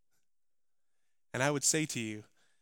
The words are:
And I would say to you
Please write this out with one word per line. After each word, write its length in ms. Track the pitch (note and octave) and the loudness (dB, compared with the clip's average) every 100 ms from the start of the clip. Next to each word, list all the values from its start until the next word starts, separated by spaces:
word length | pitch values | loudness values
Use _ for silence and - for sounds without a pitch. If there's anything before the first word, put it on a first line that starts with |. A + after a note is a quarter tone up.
| _ _ _ _ _ _ _ _ _ _ _ _ - | _ _ _ _ _ _ _ _ _ _ _ _ -6
And 80 | B2 | 0
I 80 | C#3 | 2
would 120 | D3 | 2
say 220 | - D#3+ D#3 | 2 2 0
to 140 | B2 | -4
you 240 | A2 G#2+ - _ _ _ | -6 -8 -12 _ _ _